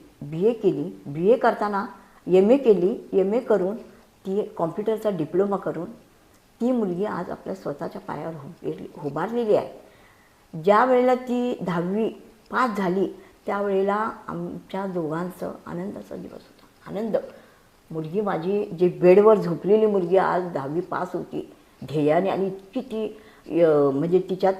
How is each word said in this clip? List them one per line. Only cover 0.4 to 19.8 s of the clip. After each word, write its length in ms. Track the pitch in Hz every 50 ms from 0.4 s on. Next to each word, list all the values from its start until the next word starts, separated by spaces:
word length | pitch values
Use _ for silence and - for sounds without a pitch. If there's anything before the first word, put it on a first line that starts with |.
| 196 233 240
केली. 480 | 220 208 180 147 143 156 190 - - -
बीए 300 | 143 139 160 175 214 262
करताना 480 | - - 226 214 - 214 208 202 196 233 - - - - - _ - -
एमए 300 | 170 180 190 196 214 269
केली. 520 | 277 269 233 196 175 175 202 247 - - - 190
एमए 260 | 196 190 196 220 262
करून 360 | 247 - 214 190 180 190 226 240 - - - - - _ _ _ -
ती 160 | 190 190 208 208 - -
कॉम्प्युटरचा 520 | - - - - 214 208 233 220 214 220 208
डिप्लोमा 480 | 196 160 147 147 170 185 202 202 196
करून 340 | 185 - 160 143 156 175 - - - _ _ _ _ _ _ _ _ _ _ _ -
ती 100 | 226 254
मुलगी 340 | 254 233 214 185 175 175 208
आज 260 | 208 - 175 180 -
आपल्या 240 | - - - - 196
स्वतःच्या 460 | - - 151 143 - - 202 - 196
पायावर 320 | - - - 147 160 165 165
उभी-, 720 | 143 139 - 170 - - 151 156 - - - - 123 147
उभारलेली 500 | 143 139 156 180 226 233 240 233 208 180
आहे. 300 | 127 - - - - - - _ _ - _ _ _ _ _ _ _ _ _ - 160 156
ज्या 220 | 208 - 214 254
वेळेला 300 | 262 254 247 247 254 254
ती 420 | 247 247 240 240 247 247 247 - -
दहावी 480 | 180 190 170 175 175 180 196 220 220 - - - - - - _ _ -
पास 260 | 208 226 254 233 196
झाली, 320 | 208 190 180 185 196 - - - - - - _ _ _
त्यावेळेला 640 | 208 202 202 202 202 196 190 196 202 202 214 220 233 - - -
आमच्या 580 | - - 170 175 175 - 175 - - 190 190 196
दोघांचं 640 | 190 180 175 160 147 156 170 180 180 180 - - - - - -
आनंदाचा 500 | - 165 170 185 208 - 208 - - -
दिवस 180 | - - - -
होता. 580 | - - - _ _ - _ _ _ - 160
आनंद. 260 | 165 202 226 214 170 - - - - - - - _ _ _ _ _ _ _ -
मुलगी 300 | 160 160 160 156 170 214
माझी, 440 | 208 196 170 160 160 185 202 208 202
जी 240 | - 170 165 180 175
बेडवर 480 | 151 156 175 180 185 202 208 220 214
झोपलेली 480 | 190 170 170 160 - - 180 214 220